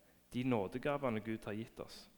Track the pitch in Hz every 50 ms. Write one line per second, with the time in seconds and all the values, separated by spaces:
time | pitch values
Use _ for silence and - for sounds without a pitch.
0 | - - - - - - - 123 123 131 123 107 95 92 - 127 - 147 143 135
1 | 135 123 110 107 104 110 110 107 - 110 104 107 113 - - - - - - -
2 | - - -